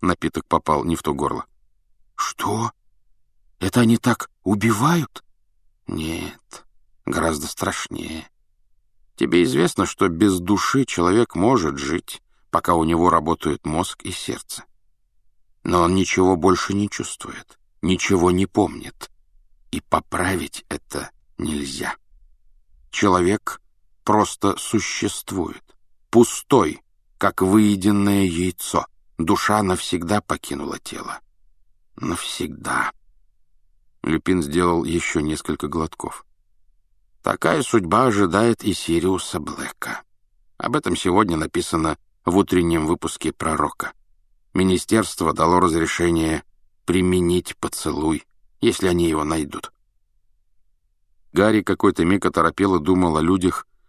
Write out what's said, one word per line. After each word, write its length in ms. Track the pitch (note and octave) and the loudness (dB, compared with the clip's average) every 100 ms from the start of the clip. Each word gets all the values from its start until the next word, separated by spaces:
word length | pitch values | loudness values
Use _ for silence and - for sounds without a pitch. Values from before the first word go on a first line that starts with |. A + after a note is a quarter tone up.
Напиток 440 | F#2 F2 E2 - - | -4 -2 -4 -6 -2
попал 360 | D#2+ - D2+ | -2 0 -2
не 120 | E2 E2 | 0 -4
в 80 | |
то 100 | - | -4
горло. 320 | C#2 C#2+ - - _ _ _ _ _ _ - | -2 -4 -6 -12 _ _ _ _ _ _ -10
«Что? 560 | - - F#2+ G#2+ A#2 - _ _ _ _ _ _ _ - | -10 -6 -6 -4 -4 -8 _ _ _ _ _ _ _ -8
Это 220 | F#2 B2 | -2 2
они 160 | A2+ A#2 | 4 4
так 340 | C3 A2+ - _ | 2 -2 -6 _
убивают?» 800 | - G#2 A2+ G#2 C#3 E3+ C#3 - _ _ _ _ _ _ - | -2 0 2 2 2 2 -2 -10 _ _ _ _ _ _ -10
«Нет, 800 | - D#2+ E2 - - _ - - _ _ _ - | -8 -6 -6 -8 -14 _ -20 -20 _ _ _ -6
гораздо 420 | E2 D#2+ D2+ D#2 | -2 -2 -2 -6
страшнее. 840 | - - - - - - D#2+ - _ _ _ _ _ _ _ _ - | -6 -4 -4 -8 -10 -10 -10 -14 _ _ _ _ _ _ _ _ -4
Тебе 220 | - F2 | 2 4
известно, 420 | F2 B2+ F3 - F#2 | 4 4 0 0 -2
что 220 | - G2 | 0 0
без 320 | E2 G#2 F#2 | 2 2 2
души 440 | F2 G2 - C3+ | 0 0 0 0
человек 520 | B2+ - F2 G2+ A#2 F2 | 0 2 2 4 2 0
может 420 | G#2 C3 D#2 C#2 | 2 2 0 -4
жить, 460 | C#2 F2 - - _ _ _ | -4 -4 -6 -16 _ _ _
пока 240 | E2+ - | -2 2
у 100 | F2 | 2
него 280 | D#2+ E2 F2 | 4 4 4
работают 560 | E2 D#2 E2 E2 C#2+ - | 4 2 -2 -2 -4 -4
мозг 340 | D#2 F#2 - | -2 -4 -6
и 100 | F2+ | -12
сердце. 520 | F#2 - - - - - _ _ _ _ _ _ _ _ _ | -10 -8 -10 -10 -16 -16 _ _ _ _ _ _ _ _ _
Но 200 | - F2+ | 0 2
он 100 | E2+ | 4
ничего 420 | F#2+ F2+ - F#2 F#2 | 2 0 2 4 4
больше 380 | F2+ F2+ - | 4 2 0
не 160 | G2+ G#2 | -2 -2
чувствует, 680 | - - - - - - _ _ - | -6 -10 -10 -14 -14 -18 _ _ -6
ничего 480 | E2 F#2 - G2 F2 | -2 0 2 2 4
не 160 | F2+ G2 | 2 0
помнит. 640 | - F#2 - - - - _ _ _ _ _ - | 2 0 -2 -16 -16 -20 _ _ _ _ _ -12
И 100 | - | -12
поправить 840 | - D#2+ - - F2+ F#2+ D#2 - - | -2 -2 -2 -4 -2 -2 -6 -12 -12
это 420 | - - C#2+ - _ _ - | -12 -10 -10 -10 _ _ -10
нельзя. 580 | D2 D2+ C#2 C#2 - - _ - - _ _ _ _ _ - | -6 -6 -6 -8 -8 -10 _ -20 -20 _ _ _ _ _ -12
Человек 720 | - G#2 F#2 F2 G#2 - - _ _ _ _ | 0 2 4 2 0 -4 -12 _ _ _ _
просто 540 | - G#2+ G2+ - G2+ F2+ | 0 2 2 0 -4 -2
существует, 1080 | - G#2+ - - G#2 - - G2 E2 - _ _ _ _ - | -2 -4 -2 -4 -6 -6 -8 -6 -6 -8 _ _ _ _ 2
пустой, 720 | A#2 A#2 - - C3+ E2 - _ _ _ - | 4 4 2 2 2 2 -2 _ _ _ -2
как 240 | G2 - | -2 2
выеденное 800 | F#2+ G#2+ G#2 G2+ F#2+ G2+ G2+ G2+ | 4 6 6 4 2 2 2 2
яйцо». 640 | F#2+ E2 F2+ - - D#2+ - _ _ - E2 | 2 0 -4 -4 -4 -4 -4 _ _ -6 0
Душа 360 | G#2 - G#2 | 0 2 2
навсегда 580 | G2 F#2 - F2+ E2+ G#2 | 2 -2 -2 -4 -2 -2
покинула 580 | - D#2 - C#2+ C#2+ C#2+ | -2 -6 -6 -8 -8 -10
тело. 400 | - - - - _ _ _ _ _ _ _ - | -12 -14 -12 -14 _ _ _ _ _ _ _ -10
Навсегда. 960 | - F2 - - F2+ - - - - - _ _ _ _ _ _ _ _ _ _ | -6 -6 -6 -8 -8 -8 -6 -4 -4 -8 _ _ _ _ _ _ _ _ _ _
Люпин 380 | - D#2+ - F#2 | -4 -2 0 -2
сделал 420 | D2 D#2+ F2 E2+ | 0 0 2 2
ещё 360 | D#2+ E2+ - E2+ | 0 -2 -2 -2
несколько 480 | D2+ D#2 - D2+ D2+ | -2 -4 -6 -6 -4
глотков. 580 | D#2+ D#2 - - - - _ _ _ _ _ _ _ _ _ | -4 -4 -6 -12 -12 -20 _ _ _ _ _ _ _ _ _
Такая 400 | - - D#3 E3 | -2 0 2 0
судьба 460 | C3+ A#2 F2 G2+ B2+ | 2 0 2 2 4
ожидает 560 | G2+ F#2+ F#2 A#2 A2 | 4 2 4 2 2
и 100 | G#2+ | -2
Сириуса 680 | F2 - E2+ F2+ F#2 - - | -4 0 0 2 0 -4 -8
Блэка. 600 | D2 D2+ - - - - - _ _ _ _ - | -8 -10 -12 -10 -10 -12 -14 _ _ _ _ -8
Об 180 | - D3 | -4 -2
этом 200 | F#2 F2 | -2 -2
сегодня 420 | F#2 F#2 G#2+ D#2+ | 2 2 2 0
написано 600 | D2+ - - E2+ D#2 D2+ _ _ - | -2 -4 -2 0 -2 -4 _ _ 0
в 120 | F2+ | 2
утреннем 500 | F#2+ F2+ E2+ E2 D#2 | 4 2 2 2 0
выпуске 440 | E2 D#2+ - D#2+ | -2 -4 -6 -8
«Пророка». 640 | - E2 D2+ D2 - - - _ _ _ _ _ | -4 -4 -2 -4 -4 -12 -12 _ _ _ _ _
Министерство 800 | - F#2+ F2+ - A2+ G2 - E2 | 0 2 2 2 0 0 -2 -2
дало 260 | D2+ D#2+ F2+ | 2 4 4
разрешение 840 | F2+ D#2+ D#2+ - E2+ E2 D#2+ D#2 - _ _ _ - | 4 2 0 0 0 2 0 -2 -6 _ _ _ -2
применить 720 | F2+ F2+ F#2 F2 F2 - - | 0 2 2 2 0 -2 -8
поцелуй, 680 | D#2 - D#2+ D2 D#2 D#2+ - _ _ - | -8 -6 -6 -2 -2 -2 -6 _ _ -2
если 280 | A#2 - F#2+ | 0 2 0
они 200 | F2 E2+ | 2 2
его 160 | D#2 | 0
найдут. 480 | D2+ D#2+ D2 - - _ _ _ _ _ _ _ _ _ _ _ _ _ _ _ _ | -2 -4 -4 -8 -14 _ _ _ _ _ _ _ _ _ _ _ _ _ _ _ _
Гарри 300 | F2+ G#2 A2 | 2 4 4
какой-то 420 | F#2+ F#2 G2+ F2 E2+ | 0 2 2 4 2
миг 200 | G2+ F#2 | 2 2
оторопело 540 | E2+ D#2+ - G2 F2+ | 2 2 2 2 2
думал 380 | D2+ F#2 F2 D#2 | 2 4 4 2
о 40 | |
людях, 460 | D#2+ F#2+ F2 - - _ | 2 2 2 -2 -10 _